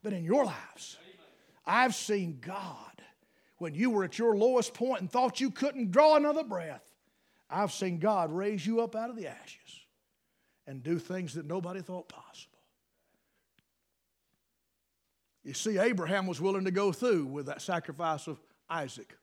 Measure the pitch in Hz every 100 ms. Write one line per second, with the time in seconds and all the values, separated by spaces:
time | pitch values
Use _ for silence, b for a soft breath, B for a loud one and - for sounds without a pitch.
0 | 214 190 165 254 233 151 - - - -
1 | - - - b b b - 208 254 202
2 | - 208 175 139 139 196 185 - - -
3 | - _ b b b b 170 147 247 214
4 | 185 - 233 208 233 254 - - 247 233
5 | 180 254 254 - 262 - 277 269 226 196
6 | 311 302 294 302 269 190 160 135 _ _
7 | _ _ _ _ _ 175 202 - 190 175
8 | 196 202 165 165 202 208 160 226 233 220
9 | 233 226 160 - - - - - _ _
10 | _ _ _ _ _ _ - 135 127 165
11 | - 185 170 143 147 180 175 190 180 185
12 | 165 - - - - _ _ _ _ _
13 | _ _ _ _ _ _ _ _ _ _
14 | _ _ _ _ _ _ _ _ _ _
15 | _ _ _ _ 139 131 220 196 226 202
16 | 160 196 190 147 190 196 190 180 202 -
17 | 247 190 139 143 139 143 - 175 - 143
18 | 170 151 - 147 b b _ 165 135 120
19 | 101 -